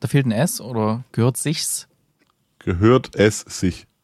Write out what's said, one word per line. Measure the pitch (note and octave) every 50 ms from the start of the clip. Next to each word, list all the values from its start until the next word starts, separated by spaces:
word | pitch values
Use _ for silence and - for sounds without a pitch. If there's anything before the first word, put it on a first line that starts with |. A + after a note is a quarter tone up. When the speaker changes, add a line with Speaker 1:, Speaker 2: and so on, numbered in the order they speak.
Speaker 1:
Da | - A#2
fehlt | - C#3+ C3+
ein | A#2+
S | G#2+ A2 D3+ F3+ - -
oder | - A#2 B2 A2 A2 G#2+ A2+ A#2+ B2+ _
gehört | - A2+ A2+ B2+ A#2
sich's? | - - C#3+ D3 - - - - - - _ _ _ _ _ _ _ _ _ _ _ _ _ _ -
Speaker 2:
Gehört | - G#2+ F2+ E2+ G#2 A2+ B2+ C3 - - -
es | - G2+ G#2+ - -
sich. | - - - - - F#2 - - - _ _ _